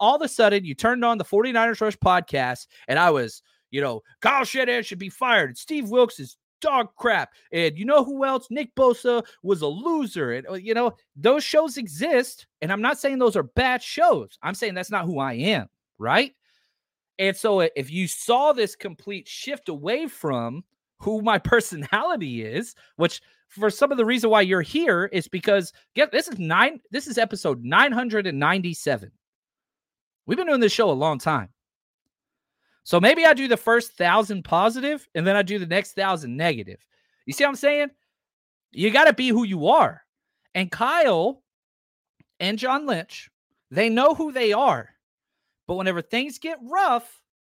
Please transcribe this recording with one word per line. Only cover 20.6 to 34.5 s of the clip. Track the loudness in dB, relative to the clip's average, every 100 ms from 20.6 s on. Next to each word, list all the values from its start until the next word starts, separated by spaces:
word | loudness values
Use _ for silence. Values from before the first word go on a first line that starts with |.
| -16 _ _ _
who | -4 -2
my | 0 0
<laughs> | 2
personality | 2 2 -8 -4 -2 -2 -4 -4 -8
is, | -6 -8 -10 -16 _ -2
which | -2 -2 -14 _ _
for | -4 -2
some | 2 0
of | 2
the | 2
reason | 2 4
why | 4
you're | 4 2
here | 0 0 2 0 0
is | -4 -4
because | -4 2 2 0 -10 _
get, | -2 0
this | 0 -4
is | -6
nine, | 0 2 2 0 _
this | -10 -6
is | -2
episode | -2 -2 -4 -4
nine | 0 4 4
hundred | 2 -2 -2 -2
and | -2
ninety-seven. | 0 0 -4 -6 -4 -4 -6 _ _ _ _ _ _ _ _ _ _ _ -6
We've | -4
been | 0
doing | 2
this | 2
show | 2 2
a |
long | 2 0 0
time. | -2 -2 -4 _ _ _ _ _ _ _ _ _ _ _ _ _
So | 0 4
maybe | 4 6 6
I |
do | 4 2
the | 0
first | 2 0 0
thousand | -2 2 2 0 -6
positive | -2